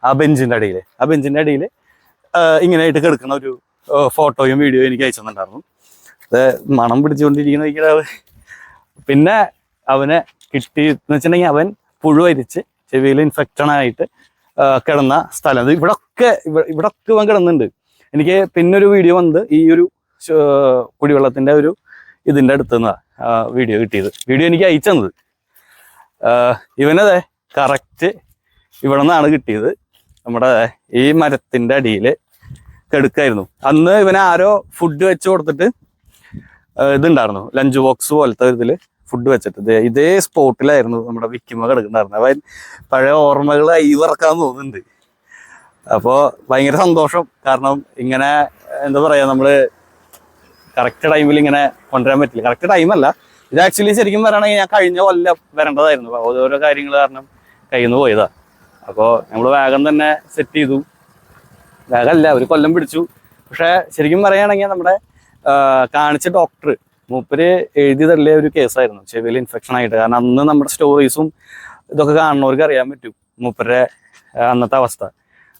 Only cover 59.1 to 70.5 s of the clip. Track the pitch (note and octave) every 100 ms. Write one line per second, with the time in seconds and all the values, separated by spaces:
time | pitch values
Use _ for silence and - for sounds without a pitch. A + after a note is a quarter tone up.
59.1 | A#2 - A2 B2 C#3 C3+ C3+ D3 D3+ D3+
60.1 | D3+ - - C#3 D3+ C#3 C3+ D3 _ _
61.1 | _ _ _ _ _ _ _ - A#2+ B2
62.1 | E3 D#3 C3 B2+ D#3+ D3+ E3+ D3 D#3 E3+
63.1 | _ _ _ _ - E3 F3+ - - D3+
64.1 | F3+ G3+ G3 G#3 G3+ G3 F#3 F3 G3 -
65.1 | _ _ _ D3 C#3 C3+ C3 B2+ D3 D3
66.1 | D3 F3+ F3+ E3 _ D3 A#2 _ _ -
67.1 | B2+ - C#3+ E3+ F3+ - D3 C#3+ C#3 D#3
68.1 | D#3+ D3+ D#3 D3+ D#3 B2 C3 B2 G#2 G2
69.1 | A#2 A#2 B2 B2 A#2 - B2+ A#2+ A2 A2+
70.1 | A#2+ B2 B2+ D3